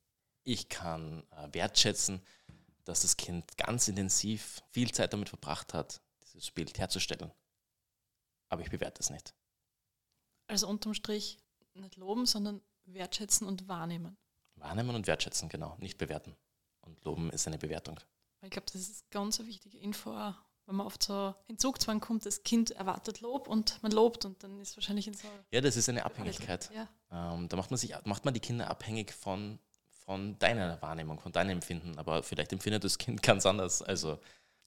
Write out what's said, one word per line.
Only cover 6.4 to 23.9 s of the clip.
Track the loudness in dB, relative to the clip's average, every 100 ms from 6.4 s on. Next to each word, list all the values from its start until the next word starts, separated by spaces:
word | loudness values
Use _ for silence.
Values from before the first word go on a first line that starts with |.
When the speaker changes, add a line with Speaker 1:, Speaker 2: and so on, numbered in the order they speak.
| -10
Speaker 1:
Bild | -6 -6 -4
herzustellen. | -2 -2 -2 -4 -8 -14 _ _ _ _ _ _ _ _ _ _ -8
Aber | -8
ich | -6
bewerte | -6 -6 -4
es | -6
nicht. | -6 -14 -20 _ _ _ _ _ _ _ _ _ _ -4
Speaker 2:
Also | 0 2
unterm | 0 -2
Strich | -4 -2 -4 -4 -10 _ _ _
nicht | -20 -20 -10
loben, | -4 0 2
sondern | 2 0 -4 -12 _
wertschätzen | -16 -10 -6 -4 2 2 2
und | -4 -4
wahrnehmen. | -4 -4 -4 -6 -12 _ _ _
Speaker 1:
Wahrnehmen | -14 -6 -2 0
und | 0 2
wertschätzen, | 2 2 -2 -4
genau. | -6 -8 -8
Nicht | -10 -6
bewerten. | -4 -4 -8 -20 _ _ _ _
Und | -20 -10
loben | -6 -2 -2
ist | -2 -2
eine | -2
Bewertung. | -4 -6 -8 -14 -16 _ _ _
Speaker 2:
Ich | -12
glaub, | -10 -8
das | -8
ist | -8 -10 -8
ganz | -4 -2 -2
eine | -4
wichtige | -14 -18 -12
Info | -8 -6 -6
auch, | -6 -6 -8 -14 _ -6
wenn | -4
man | -2
oft | 0
so | 0 2 -2 -4 -6
in | 2
Zugzwang | 4 4 2 2
kommt, | 2 0 0
das | -4
Kind | 4 6 4
erwartet | 2 -2 -2 -4 -6
Lob | -4 -4 0
und | 2 2 2
man | 4